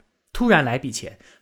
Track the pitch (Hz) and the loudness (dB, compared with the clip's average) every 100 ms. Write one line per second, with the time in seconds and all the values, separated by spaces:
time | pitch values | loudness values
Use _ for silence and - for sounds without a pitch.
0 | _ _ _ - 240 180 131 123 135 107 | _ _ _ -2 2 4 2 -2 -6 -10
1 | - - _ _ | -12 -18 _ _